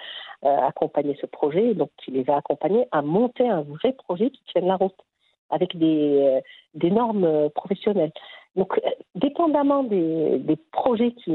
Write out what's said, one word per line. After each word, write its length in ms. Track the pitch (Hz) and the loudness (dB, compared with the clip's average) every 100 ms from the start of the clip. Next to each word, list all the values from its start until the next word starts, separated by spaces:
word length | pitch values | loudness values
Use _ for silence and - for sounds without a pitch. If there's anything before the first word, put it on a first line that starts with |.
| - - - - | -10 -16 -18 -2
euh, 140 | 143 139 131 | 0 2 0
accompagner 460 | - 156 151 143 139 | 0 -2 -2 -2 -6
ce 60 | - | -8
projet, 480 | - 147 165 240 | -4 -2 2 0
donc 160 | 180 139 - | 0 -4 -6
qui 120 | - | -6
les 140 | 131 131 | -4 0
a 60 | 143 | 0
accompagnés 500 | - 143 202 220 247 | 0 -2 2 0 2
à 100 | 156 | -2
monter 460 | 147 185 247 - 247 | 0 0 0 0 0
un 140 | 175 | 0
vrai 300 | 147 151 262 262 | -4 -2 -2 -2
projet 260 | - 175 254 | -6 -2 -2
qui 120 | - - | -2 -4
tienne 160 | 175 180 | 0 2
la 80 | 190 | 2
route 240 | 196 _ _ _ _ _ - | 0 _ _ _ _ _ -8
avec 260 | 156 180 170 | -4 -2 0
des, 320 | 160 156 147 139 | 2 2 2 4
euh, 180 | 139 131 - - _ | 4 2 -4 -20 _
des 180 | 156 170 | -2 0
normes, 320 | 214 233 214 | 2 2 0
euh, 240 | 165 151 151 | 2 2 0
professionnelles. 640 | - - 196 214 196 156 - - - _ | -2 -6 -4 -2 0 -2 -4 -20 -20 _
Donc, 160 | 185 185 - | -4 -2 0
euh, 120 | - - - 180 | -2 -6 -10 -4
dépendamment 680 | 285 285 330 285 285 277 | -2 0 0 2 2 0
des, 560 | 247 196 165 160 143 131 | 0 0 0 0 0 -2
des 200 | 139 156 _ | -2 -4 _
projets 420 | - - 220 240 240 | -6 -4 -2 -2 -4
qui 120 | 180 | -4